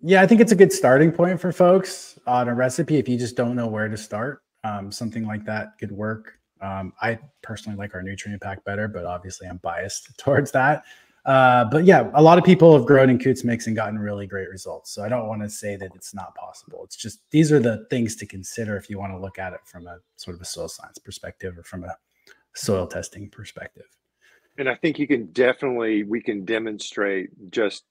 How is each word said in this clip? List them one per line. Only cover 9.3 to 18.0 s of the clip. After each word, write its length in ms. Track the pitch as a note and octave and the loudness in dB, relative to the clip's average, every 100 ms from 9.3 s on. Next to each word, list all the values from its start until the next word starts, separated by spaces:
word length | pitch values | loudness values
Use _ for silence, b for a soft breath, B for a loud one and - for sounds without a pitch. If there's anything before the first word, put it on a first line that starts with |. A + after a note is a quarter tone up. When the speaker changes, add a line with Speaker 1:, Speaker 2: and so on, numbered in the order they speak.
| - F#2 | -18 -16
Speaker 1:
I'm 80 | F2 | -12
biased 580 | E2+ E2+ F#2+ - - _ | -10 -8 -8 -12 -16 _
<laughs> 0 | |
towards 340 | - C#3+ C#3+ | -2 0 0
that. 320 | C3+ C3 D3+ - b b b | 0 0 0 -4 b b b
Uh, 400 | - C3+ B2+ B2 | 0 4 6 4
but 200 | A#2 C#3+ | 2 2
yeah, 260 | F3+ E3+ A2+ | 6 6 6
a 80 | A#2 | 6
lot 160 | D#3+ F3 | 8 8
of 60 | |
people 320 | F3 F#3 E3 D3+ | 6 8 10 8
have 100 | A#2+ | 8
grown 240 | C3+ C3 | 6 6
in 80 | B2 | 4
Coutts 240 | C3+ B2+ | 2 -2
mix 240 | A#2+ A#2 - | -2 -4 -4
and 80 | |
gotten 240 | A2 G#2 G#2+ | -4 -4 -6
really 300 | G#2 G2+ G2 | -8 -8 -10
great 200 | G2 F#2 | -10 -12
results. 440 | F#2 F#2 D#2+ - | -14 -16 -16 -16
So 100 | - | -12
I 60 | G2+ | -6
don't 180 | B2 A2 | -6 -6
wanna 240 | G#2+ G#2 | -8 -10
say 240 | - G#2 G2 | -10 -12 -10
that 140 | F#2+ F#2 | -12 -16
it's 180 | - | -20
not 200 | G2+ F2+ - | -16 -18 -18
possible. 460 | F#2+ - - F2 | -20 -20 -20 -20
It's 120 | F2 - | -20 -16
just, 320 | A2+ - _ | -16 -16 _
these 200 | D3+ D#3 | 2 4
are 100 | D3 | 4
the 260 | A#2+ G#2+ - | 2 -4 -6
things 240 | C3 | -4